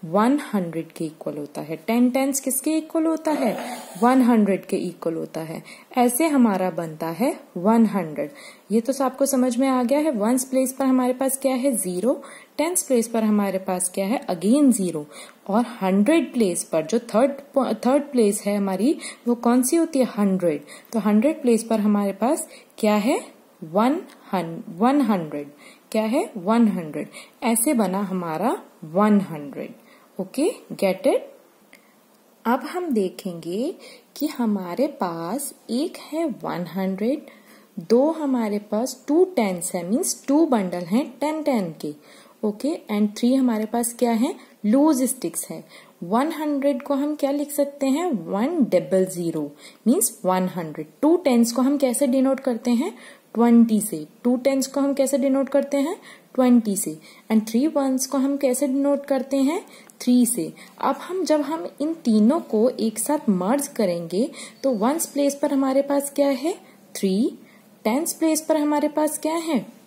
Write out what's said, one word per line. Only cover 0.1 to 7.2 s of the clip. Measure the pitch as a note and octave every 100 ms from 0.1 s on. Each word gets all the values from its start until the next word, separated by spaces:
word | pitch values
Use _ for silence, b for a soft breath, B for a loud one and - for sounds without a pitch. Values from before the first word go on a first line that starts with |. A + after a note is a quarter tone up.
| F3+ A3+ D4
हंड्रेड | - G#3 F3 E3 D#3+
के | -
equal | D#3+ D#3 - D3
होता | D3 -
है। | D3+ D#3+
टेन | - A3+ B3
टेंस | B3+ C4+ C4+
किसके | - B3 -
equal | D#4+ D#4 E4 D#4+
होता | D#4+ D#4
है? | D4 B3+ F3+ - - - F3+
वन | A#3 C4
हंड्रेड | A#3+ A#3 G3+ F#3 -
के | -
equal | F3+ E3+ E3+
होता | D#3+ D#3 D#3+
है। | D#3+ D#3+ - B B -
ऐसे | A#3+ A#3+ E4
हमारा | C#4+ A#3 F#3+ F#3
बनता | E3+ E3 D#3 E3
है | E3+